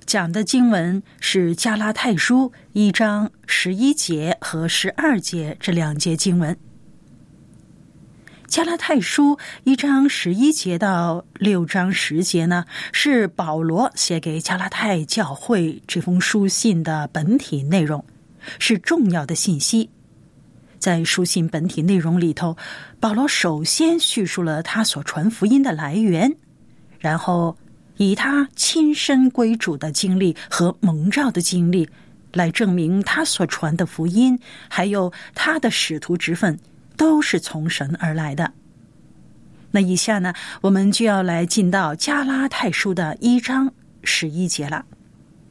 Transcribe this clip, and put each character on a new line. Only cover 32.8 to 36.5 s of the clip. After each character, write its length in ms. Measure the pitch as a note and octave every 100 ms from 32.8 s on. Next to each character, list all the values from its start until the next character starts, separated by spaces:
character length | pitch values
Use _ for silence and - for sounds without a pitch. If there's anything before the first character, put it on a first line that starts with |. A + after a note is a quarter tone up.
| D#3+ F#3+
他 220 | F#3+ -
所 220 | D#4+ - F3
传 280 | - D#3+ E3
的 80 | E3+
福 200 | - E3
音， 320 | F#3+ B3+ B3 - - -
还 160 | -
有 260 | F#3+ G3+ F3+ - -
他 240 | - D#4+ D#4+
的 120 | A3+
使 280 | - - D#3
徒 200 | - F3
职 160 | -
分 240 | E3+ F#3+